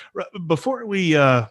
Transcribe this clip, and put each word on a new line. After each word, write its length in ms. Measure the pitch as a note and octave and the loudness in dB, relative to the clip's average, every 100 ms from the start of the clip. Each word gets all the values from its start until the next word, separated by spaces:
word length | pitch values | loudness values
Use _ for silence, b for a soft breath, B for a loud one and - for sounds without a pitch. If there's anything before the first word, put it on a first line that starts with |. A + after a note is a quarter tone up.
| B - | B -12
R-, 240 | - G3+ E3 | -12 -12 -4
before 380 | D#3+ B3+ B3 A3+ | -2 -2 -6 -6
we, 300 | G3 F3 D3+ | -2 0 4
uh, 300 | C3+ B2 A2 | 4 4 0